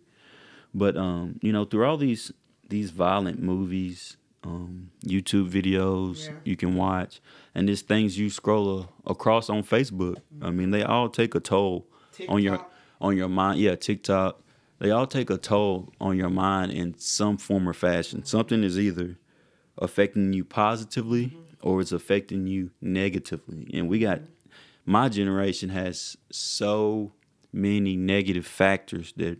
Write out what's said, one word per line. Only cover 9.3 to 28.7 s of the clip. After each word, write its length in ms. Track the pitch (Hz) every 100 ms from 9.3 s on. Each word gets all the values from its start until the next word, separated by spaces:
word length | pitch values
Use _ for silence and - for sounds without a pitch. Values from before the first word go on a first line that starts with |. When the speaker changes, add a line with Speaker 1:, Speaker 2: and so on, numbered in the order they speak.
| 113 113
Speaker 1:
on 140 | 107
Facebook, 560 | 101 117 131 92 90 - - 147
I 60 | 87
Speaker 2:
Mm-hmm. 100 | 90
Speaker 1:
mean, 140 | 92
they 120 | 104
all 260 | 110 120 117
take 260 | - 117
a 60 | -
toll 460 | - 98 98 90 - _ _ - -
on 140 | 208
your, 140 | 196 185
Speaker 2:
TikTok. 140 | - - - -
Speaker 1:
on 160 | 98 95
your 120 | 92
mind. 320 | 92 95 85
Yeah, 140 | 104 87
TikTok. 680 | - 104 - 95 95 - _ _ _ -
They 120 | 101
all 160 | 113 131
take 240 | 135 117
a 80 | 95
toll 540 | - 104 101 92 - -
on 180 | 98 92
your 100 | 92
mind 440 | 95 95 95 92
in 260 | 80 90 -
some 400 | - - 104 101
form 280 | - 98 90
or 40 |
fashion. 460 | 82 90 87 82 -
Speaker 2:
Mm-hmm. 60 | -
Speaker 1:
Something 360 | 110 113 113
is 160 | 98 92
either 400 | 104 87 87 90 _ _ _ _ _ -
affecting 540 | 90 - 101 104 98
you 100 | 95
positively 840 | 87 - 107 113 110 123 113 120 127
Speaker 2:
Mm-hmm. 120 | 165 - - -
Speaker 1:
or 120 | 92
it's 120 | 92
affecting 540 | 87 - 101 98 98 95
you 240 | 95 90 -
negatively. 840 | 92 92 98 92 - 80 - 80 -
And 160 | 82 85
we 100 | 107
got, 180 | 110 85
Speaker 2:
Mm-hmm. 720 | 76 _ _ - - _ -
Speaker 1:
my 160 | 104 131
generation 600 | 101 98 95 98 90 92
has 460 | 92 92 85 - - _
so 840 | - - - 104 107 107 107 101 _ _ _ _
many 440 | 98 101 104 98 92
negative 500 | 92 101 98 90 -
factors 680 | - 95